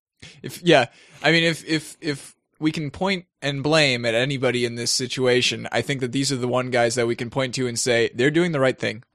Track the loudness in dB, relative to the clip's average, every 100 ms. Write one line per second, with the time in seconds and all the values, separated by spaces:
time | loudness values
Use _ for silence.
0 | _ _ -20 -16 -14 -2 4 4 4 -4
1 | -20 -2 2 4 2 -2 -2 -4 -4 -8
2 | -6 -6 -8 _ _ -4 -2 -2 -6 -4
3 | -2 -2 -8 _ -6 -2 0 2 2 2
4 | 0 0 0 0 0 0 -2 -2 -4 -4
5 | -4 0 2 2 2 -2 -4 -4 -2 -4
6 | -4 -2 -2 -2 0 -2 0 2 2 2
7 | 0 -2 -4 -4 -4 -2 -4 -2 0 2
8 | 2 2 2 4 2 2 0 0 -4 -6
9 | -8